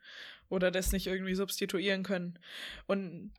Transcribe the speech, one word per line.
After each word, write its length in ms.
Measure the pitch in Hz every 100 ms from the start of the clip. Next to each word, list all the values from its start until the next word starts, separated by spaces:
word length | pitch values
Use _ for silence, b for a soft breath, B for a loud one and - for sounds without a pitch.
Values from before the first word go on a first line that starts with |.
| B B B B B
oder 220 | 185 180
das 220 | 180 185
nicht 140 | 190 185
irgendwie 260 | 190 190
substituieren 680 | 185 196 - 190 185 196 190
können. 340 | 190 190 175 170 B B B B B
Und, 460 | 196 190 170 208